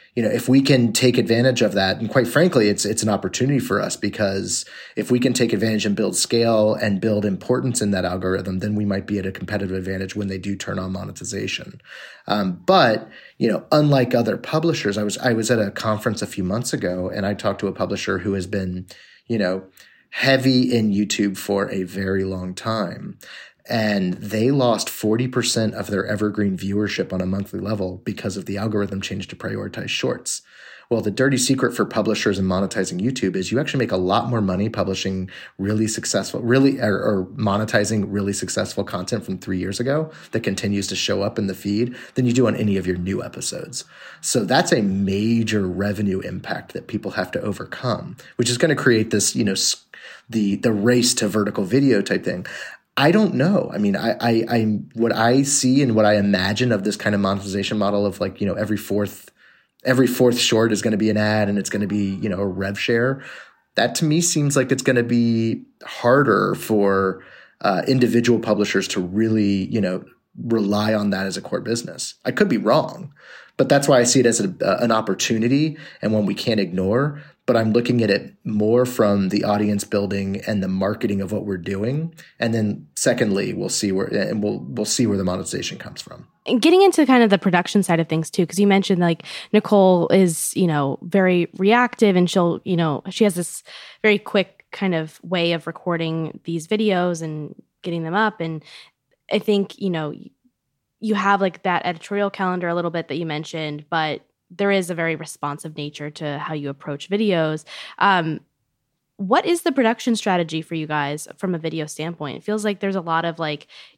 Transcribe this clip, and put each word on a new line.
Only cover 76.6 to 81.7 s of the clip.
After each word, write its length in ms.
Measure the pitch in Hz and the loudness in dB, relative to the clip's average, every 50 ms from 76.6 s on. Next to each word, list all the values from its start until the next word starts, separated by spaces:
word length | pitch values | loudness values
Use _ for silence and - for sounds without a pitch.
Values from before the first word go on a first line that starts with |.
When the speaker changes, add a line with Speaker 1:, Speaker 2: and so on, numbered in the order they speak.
Speaker 1:
ignore. 640 | 98 82 90 92 92 95 110 127 143 151 147 - - - _ _ - | -2 -2 -2 -2 0 0 0 0 0 -2 -4 -8 -14 -20 _ _ -2
But 100 | - 120 | 0 2
I'm 160 | 113 110 110 | 2 2 4
looking 280 | 107 120 117 - 123 120 | 2 2 2 2 2 2
at 100 | 113 104 | 4 2
it 240 | 98 98 - - - _ - | 2 0 0 -6 -16 _ -8
more 420 | - 107 104 104 110 117 123 127 | -4 -2 0 2 4 4 4 2
from 440 | 123 127 - 110 104 101 101 95 92 | 2 2 2 2 4 4 2 2 0
the 120 | 104 104 | 0 0
audience 400 | 107 104 104 104 104 104 104 101 | 0 0 0 2 2 0 0 -2
building 580 | - - 110 101 101 95 101 101 98 98 98 95 - | -2 -2 -2 -2 0 0 -2 -4 -4 -4 -6 -6 -4
and 160 | 110 107 101 | -4 -2 -2
the 60 | 95 92 | -2 -2
marketing 520 | 95 95 95 101 107 - - 104 101 98 | -2 -2 -2 -2 -2 -2 -2 -2 -2 -2
of 120 | 98 90 | -2 -2
what 140 | 107 98 - | -4 -4 -4
we're 100 | 104 95 | -4 -6
doing. 580 | 87 82 101 | -6 -4 -6